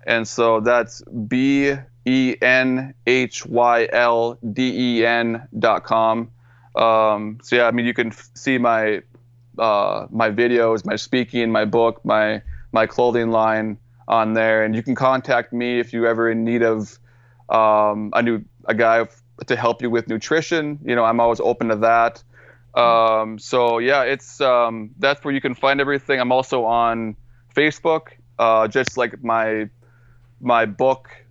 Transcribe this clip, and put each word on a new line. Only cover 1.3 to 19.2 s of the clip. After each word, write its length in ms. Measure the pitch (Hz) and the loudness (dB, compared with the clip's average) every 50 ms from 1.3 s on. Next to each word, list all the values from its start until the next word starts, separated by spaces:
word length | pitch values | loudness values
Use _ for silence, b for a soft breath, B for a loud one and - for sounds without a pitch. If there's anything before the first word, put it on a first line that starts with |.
| 131 127 131 139 139 139 139 143 139 139 131 - - _ _ | -2 0 2 2 2 2 0 0 -2 -4 -8 -14 -20 _ _
E 320 | 127 127 131 131 127 120 - - | -2 0 0 0 0 0 0 2
N 520 | 123 127 131 127 131 127 127 131 135 135 - - | 2 2 2 2 0 -2 -2 -4 -8 -12 -6 -2
H 400 | 117 127 127 127 113 - - - | 0 2 2 0 -2 -6 -10 -12
Y 420 | - 110 120 120 120 120 117 117 - - | -4 0 2 2 4 4 2 2 0 0
L 440 | 117 123 120 117 117 117 117 117 117 - 113 101 | 2 2 2 2 0 0 -2 -4 -6 -8 -8 -4
D 460 | 131 131 127 - 104 127 123 120 113 | -2 -2 -2 -2 -2 -2 0 0 2
E 80 | 113 | 2
N 400 | 117 117 117 117 117 117 117 127 - - | 2 2 0 0 -2 -4 -6 -10 -12 -6
dot 280 | 110 107 113 107 - - | -2 0 0 0 0 -2
com. 460 | - 120 113 110 113 113 113 117 117 b b b b b b b b - | -2 0 2 2 2 0 -2 -4 -8 b b b b b b b b -2
Um, 640 | 113 117 113 110 110 110 107 107 104 107 107 107 113 - | 0 2 4 4 4 2 2 0 0 -4 -8 -12 -14 -6
so 100 | - 123 | -2 0
yeah, 140 | 123 120 117 | 2 2 2
I 20 | |
mean, 160 | 113 120 117 | 2 0 -2
you 80 | 120 120 | -2 -2
can 140 | - 120 117 | -2 -4 -4
f-, 220 | 110 - - - _ | -6 -10 -18 -20 _
see 240 | - - 139 131 127 | -8 -4 -2 0 0
my, 440 | 123 120 117 110 110 107 107 95 - _ - - _ _ _ _ _ _ - - | 2 0 0 2 0 0 -2 -4 -6 _ -20 -20 _ _ _ _ _ _ -8 -4
uh, 480 | 113 113 104 101 101 101 - 107 - - | -2 0 0 0 0 -2 -2 -4 -8 -8
my 200 | - 113 113 110 | -4 -2 -2 0
videos, 540 | 107 104 120 120 123 117 117 113 110 110 90 | 0 0 0 2 2 2 2 2 0 -2 -2
my 120 | - 107 | -4 -6
speaking, 560 | 107 - - - 127 123 - - 123 117 113 113 | -6 -6 -4 -2 -2 -2 -2 -2 -2 -2 0 0
my 120 | 113 107 | 0 0
book, 400 | 107 101 120 117 113 113 - - | 0 2 2 2 2 0 -2 -4
my, 380 | 107 107 107 107 107 107 104 107 B B B B B - | -2 0 0 0 0 -2 -4 -8 B B B B B 0
my 140 | 113 110 | 0 0
clothing 440 | 107 - - 123 120 113 120 117 113 | 0 0 0 0 2 2 0 0 0
line 480 | 113 113 110 110 110 110 107 110 104 107 b b b b b - | 0 2 2 2 0 0 -2 -4 -8 -10 b b b b b -2
on 240 | 110 113 110 110 110 | 0 0 2 2 0
there. 320 | 113 113 110 110 110 110 | 0 2 2 2 2 2
And 100 | 110 110 | 0 -2
you 80 | 113 120 | -4 -4
can 140 | - 127 | -4 -2
contact 560 | - 131 131 131 131 127 - 131 120 117 - - | 0 0 0 0 0 0 0 0 0 0 -2 -6
me 260 | 120 120 120 123 120 | -6 -4 -2 -2 -2
if 140 | 117 117 120 | -2 -2 -2
you 140 | 117 117 | 0 0
ever 220 | 117 117 113 117 117 | 0 2 2 0 0
in 140 | 113 113 113 | 0 0 -2
need 180 | 113 120 120 117 | 0 0 2 2
of, 360 | 113 110 110 107 95 - - b b b b b b b b b - | 2 2 0 -4 -8 -12 -18 b b b b b b b b b -2
um, 640 | - 113 110 110 107 107 107 107 104 107 107 104 - | 0 2 4 4 4 4 2 2 0 -2 -6 -2 -2
a 80 | 113 120 | 0 0
new, 220 | 120 117 110 - - _ _ - | 0 0 -2 -4 -10 _ _ -6
a 80 | - 113 | -4 0
guy 260 | 107 117 113 113 117 113 | 2 2 2 2 2 0
f-, 200 | - - _ | -2 -6 _